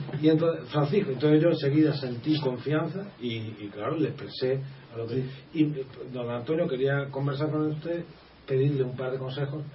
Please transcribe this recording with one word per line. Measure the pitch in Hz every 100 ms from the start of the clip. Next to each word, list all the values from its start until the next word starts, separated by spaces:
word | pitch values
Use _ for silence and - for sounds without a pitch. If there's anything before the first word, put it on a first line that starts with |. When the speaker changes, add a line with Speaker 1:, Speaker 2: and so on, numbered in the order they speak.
| - 147
Speaker 1:
y | 151
entonces, | 160 170 160 -
Francisco, | 151 147 208 143
entonces | 123 151 156
yo | 170
enseguida | 143 139 147 151
sentí | - 127 117 151 147
confianza | 135 120 131 156 165 190 202 -
y, | 120 113
y | 110 104 101
claro, | 101 110 160
le | 123
expresé | - 101 - 131 135 - - -
a | 117
lo | 113
que | 131
Speaker 2:
Sí. | 131 - - 165
Speaker 1:
y, |
eh, | 151 135 131 127 123
don | 123 120
Antonio | 120 120 165 156
quería | 127 135 139 139
conversar | 135 139 139 151
con | 151 151
usted, | 151 170 170 165 - - - -
pedirle | 131 143 139
un | 127 -
par | 127
de | 135
consejos, | 131 147 135 151 -